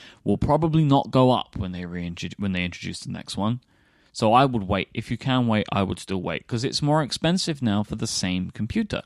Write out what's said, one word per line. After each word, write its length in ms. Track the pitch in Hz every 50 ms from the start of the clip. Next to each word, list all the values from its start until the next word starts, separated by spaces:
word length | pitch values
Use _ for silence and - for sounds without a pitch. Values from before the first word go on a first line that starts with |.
| - - - _ -
will 140 | - 101 -
probably 460 | - - 147 147 165 160 151 160 156
not 260 | 139 139 135 - 113
go 200 | 117 131 127 127
up 260 | 120 98 - - -
when 160 | - 95 90
they 100 | 90 87
reintrodu-, 560 | 90 85 87 87 87 85 87 - - 87 - -
when 140 | 101 98
they 120 | 92 90 90
introduce 360 | 90 - - - 92 87 -
the 100 | - 87
next 240 | 90 85 - - -
one. 240 | 98 98 110 123 123 - _ _ _ _ _ _ _ _ _
So 200 | - - 117 107
I 140 | 113 127 139
would 180 | 135 123 110 95
wait. 240 | 92 101 95 - - -
If 180 | 117 - -
you 40 | 120 -
can 280 | - 135 127 127 120
wait, 200 | 113 110 107 - -
I 140 | - 98 98
would 160 | 98 101 -
still 200 | - - 95 92
wait, 240 | 87 87 - - - -
'cause 160 | 127 113 123
it's 180 | - 135 -
more 200 | 151 143 151 160 147
expensive 580 | 110 - - - 160 180 190 - 170 156 139
now 220 | 127 110 101 104 104
for 100 | - 113
the 120 | 110 113
same 440 | 110 - - - 92 90 92 90 87
computer. 520 | - - 107 117 - 214 226 - - - -